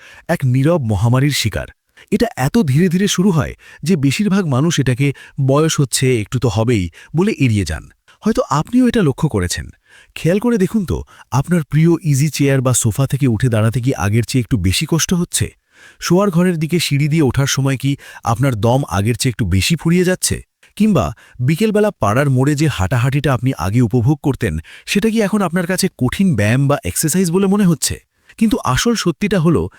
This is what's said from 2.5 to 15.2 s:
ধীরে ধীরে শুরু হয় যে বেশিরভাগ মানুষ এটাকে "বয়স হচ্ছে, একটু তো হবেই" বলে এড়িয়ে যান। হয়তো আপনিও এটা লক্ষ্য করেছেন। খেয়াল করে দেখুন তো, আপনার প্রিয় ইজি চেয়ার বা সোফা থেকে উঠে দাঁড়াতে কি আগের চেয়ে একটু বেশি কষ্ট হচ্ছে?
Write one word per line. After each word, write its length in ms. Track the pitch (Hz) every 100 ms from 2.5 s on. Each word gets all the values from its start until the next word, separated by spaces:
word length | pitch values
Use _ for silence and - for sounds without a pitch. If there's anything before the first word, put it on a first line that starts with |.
| 240
ধীরে 240 | 160 135 185
ধীরে 180 | 180 202
শুরু 220 | - 202
হয় 240 | 160 73 - - -
যে 120 | 143 180
বেশিরভাগ 480 | 135 131 208 196 170
মানুষ 280 | 123 165 151
এটাকে 260 | 127 120 143 - - - 131
"বয়স 280 | 139 160 -
হচ্ছে, 280 | 139 - 127 120
একটু 160 | 104 120
তো 100 | 120
হবেই" 360 | 107 113 110 87 - -
বলে 180 | 151 202 -
এড়িয়ে 300 | 131 104 80
যান। 140 | 73 - _ _ _
হয়তো 200 | 214 226 -
আপনিও 380 | 143 - 247 247
এটা 140 | 233
লক্ষ্য 240 | 156 - 151
করেছেন। 380 | 101 87 - 60 - _ - _
খেয়াল 240 | - 160 202
করে 180 | 240 233
দেখুন 240 | 185 220
তো, 140 | 180 71 - - -
আপনার 300 | 127 151 175
প্রিয় 280 | 143 147 165 165
ইজি 240 | 160 135 151
চেয়ার 300 | - 139 135
বা 100 | 127
সোফা 300 | 120 113 117 135
থেকে 200 | 135 135
উঠে 200 | 107 127
দাঁড়াতে 300 | 110 110 123
কি 100 | 123 -
আগের 280 | 101 113 110
চেয়ে 160 | 131
একটু 120 | 110 110
বেশি 260 | 90 - 160
কষ্ট 240 | 160 -
হচ্ছে? 320 | 175